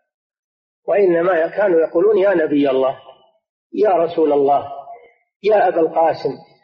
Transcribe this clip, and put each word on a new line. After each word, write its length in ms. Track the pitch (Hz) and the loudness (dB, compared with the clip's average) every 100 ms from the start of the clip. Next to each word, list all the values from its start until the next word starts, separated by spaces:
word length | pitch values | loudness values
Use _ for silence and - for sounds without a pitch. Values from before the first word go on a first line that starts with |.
| _ _ _ _ _ _ _ _ - | _ _ _ _ _ _ _ _ -4
وإنما 600 | 185 185 170 180 165 165 | 0 2 2 0 0 -2
كانوا 320 | - 202 165 | -2 0 2
يقولون: 380 | 156 170 208 208 | 0 0 2 2
"يا 160 | 196 | 2
نبي 360 | 175 156 147 139 | 0 0 0 0
الله"، 280 | 131 131 - - - _ _ _ _ _ | 0 -2 -4 -18 -20 _ _ _ _ _
"يا 160 | 190 208 | -2 0
رسول 440 | 170 165 165 151 | 2 0 0 0
الله"، 380 | 143 139 135 - - - - - _ _ _ | 2 2 0 -2 -16 -16 -20 -20 _ _ _
"يا 240 | 202 226 - | 0 2 2
أبا 120 | 170 | 0
القاسم". 580 | 160 165 160 - 143 123 - _ | -2 0 0 0 -6 -8 -16 _